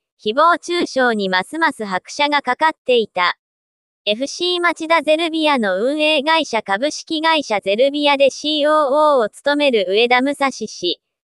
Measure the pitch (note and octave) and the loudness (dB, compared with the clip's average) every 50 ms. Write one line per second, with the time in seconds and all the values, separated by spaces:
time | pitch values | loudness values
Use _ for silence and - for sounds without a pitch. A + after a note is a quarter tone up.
0 | _ _ _ _ - G#3+ A3 C#4+ D#4+ E4+ F4 - - - F4 F4+ - - - C4 | _ _ _ _ -6 -2 2 2 4 4 2 0 -2 -4 -2 -2 -2 -2 0 0
1 | B3+ A#3+ A3+ G#3 G3 F#3+ F#3 F#3 F#3+ - D4 D#4+ D#4+ D4+ - - G#3+ G3 F#3 F3+ | 2 2 2 0 -2 0 0 -2 -2 -4 -4 -2 -2 -2 -2 -4 -6 -6 -6 -6
2 | - - - - C#4+ D4 D4 C#4+ - B3 B3 - D#4 D#4+ - _ _ - B3 A#3+ | -6 -6 -4 -4 -2 0 0 -2 -2 -2 -2 0 0 -2 -2 _ _ 0 2 2
3 | G#3+ - - F#3 F3 E3+ - _ _ _ _ _ _ _ _ _ _ _ _ _ | 0 0 -2 -2 0 -2 -2 _ _ _ _ _ _ _ _ _ _ _ _ _
4 | - G3+ G#3 A3+ C#4 - - - F4 F4+ F4+ F4 F4 E4+ D#4+ - D#4+ D#4 E4 E4 | -4 -4 -4 -4 -4 -6 -6 -4 -4 -2 -2 0 0 -2 -2 -2 -2 0 0 2
5 | C#4 D4+ D#4 D#4 F4 D#4+ D#4+ D#4+ D#4 D4+ C#4+ B3+ G#3+ G3 F3+ F#3+ A3+ C4 D4+ D4+ | 2 2 0 0 0 -2 -2 0 0 2 2 2 0 0 0 0 0 -2 0 0
6 | D4+ D4+ D#4 D4 C4+ D#4 D#4+ D#4+ C#4+ - - G#3+ - - G3 G#3 C4+ D4+ - - | 0 0 0 0 0 2 0 0 0 -2 -4 -4 -2 -2 -2 -2 -2 -4 -6 -6
7 | - - D#4+ D4+ D#4+ D#4+ D#4+ D4+ - - G#3+ G3 - C#4+ B3 A3+ C4+ C#4 C#4+ D4 | -8 -6 -4 -2 0 0 0 0 0 -2 -4 -2 -2 0 0 2 2 0 0 0
8 | D4 C#4+ C#4+ C4+ C#4 C4 - - - D4 D#4 D4+ C#4+ D4+ D#4 D#4 D4+ B3 C#4 D4+ | 0 2 2 2 2 0 0 -2 -4 -4 -2 0 0 2 2 2 2 2 2 2
9 | D#4 D4+ C#4+ B3+ B3 - - - - C#4 D4 D4 D4 C#4 A#3+ G#3+ F#3 F3+ G3 G#3+ | 4 4 4 2 0 -2 -4 -4 -2 -2 0 2 2 2 2 0 0 0 2 2
10 | A#3+ A#3+ B3 B3 C4 C#4+ C#4 - C#4 C4 - - A3 - - - - F3 - - | 2 4 2 2 2 0 -2 -2 -2 -4 -4 -6 -10 -12 -10 -6 -6 -6 -6 -6
11 | _ _ _ _ | _ _ _ _